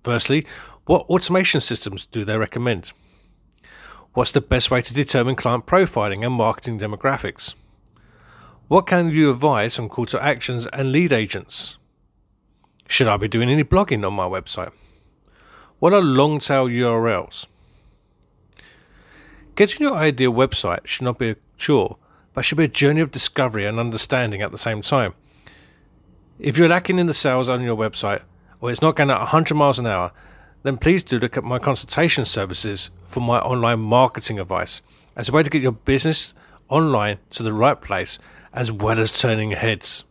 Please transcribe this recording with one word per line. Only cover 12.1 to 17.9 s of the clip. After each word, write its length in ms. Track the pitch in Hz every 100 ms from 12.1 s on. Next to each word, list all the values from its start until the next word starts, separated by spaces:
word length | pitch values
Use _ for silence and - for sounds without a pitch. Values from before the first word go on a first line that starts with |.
| _ _ _ _ _ _ _ _
Should 220 | - 117
I 80 | 101
be 100 | 107
doing 220 | 113 123
any 160 | 147 147
blogging 420 | 185 202 120 98
on 60 |
my 100 | 101
website? 480 | 92 95 - - 87 _ _ _ _ _ _ _ _ - - _
What 140 | 160
are 60 | 202
long 400 | 170 131 147 151
tail 300 | - 139 131
U 180 | 120 123
R 220 | 113 113
Ls? 360 | 95 78 - - _ _ _ _